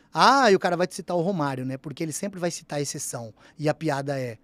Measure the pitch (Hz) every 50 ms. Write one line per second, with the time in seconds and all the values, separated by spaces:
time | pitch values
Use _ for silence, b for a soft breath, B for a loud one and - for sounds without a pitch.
0 | b b b 156 180 220 262 277 262 220 196 180 - 180 175 165 180 180 - -
1 | 180 - 175 175 160 185 202 170 143 139 135 131 127 131 131 135 - 151 135 -
2 | 170 160 143 - - 202 196 185 175 175 - - - - 151 147 143 - - 147
3 | - - - 127 117 110 - b b b b - 147 151 147 - 165 156 139 139
4 | 139 143 139 135 127 120 110 -